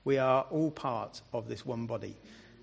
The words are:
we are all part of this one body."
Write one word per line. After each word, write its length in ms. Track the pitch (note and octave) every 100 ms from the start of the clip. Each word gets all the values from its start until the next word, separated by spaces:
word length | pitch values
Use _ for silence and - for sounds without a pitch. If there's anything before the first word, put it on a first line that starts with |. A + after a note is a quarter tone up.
we 140 | C#3 C3+
are 280 | C3 C3 -
all 220 | D#3+ D#3
part 480 | - C#3 A2+ G#2 - -
of 160 | A#2+ A2+
this 160 | A2+
one 220 | C3+ A#2 A2+
body." 300 | A2+ G#2 - - - - -